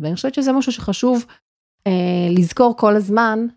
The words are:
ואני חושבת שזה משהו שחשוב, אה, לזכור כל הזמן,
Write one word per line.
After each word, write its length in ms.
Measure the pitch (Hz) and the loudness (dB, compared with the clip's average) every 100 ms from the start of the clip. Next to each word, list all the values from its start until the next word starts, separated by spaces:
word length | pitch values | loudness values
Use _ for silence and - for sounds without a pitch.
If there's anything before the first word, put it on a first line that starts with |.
ואני 140 | 151 | -6
חושבת 200 | 180 269 | -4 -4
שזה 180 | 277 269 | -2 0
משהו 200 | 262 254 | 0 -2
שחשוב, 520 | - - 190 247 247 - - _ _ _ _ 202 | -4 -6 -2 0 0 -4 -16 _ _ _ _ -2
אה, 60 | 185 180 180 175 | 0 0 0 2
לזכור 460 | 180 170 - 240 233 | 2 2 2 2 4
כל 200 | 214 208 | 2 2
הזמן, 500 | 196 214 226 220 233 | 2 0 0 0 -4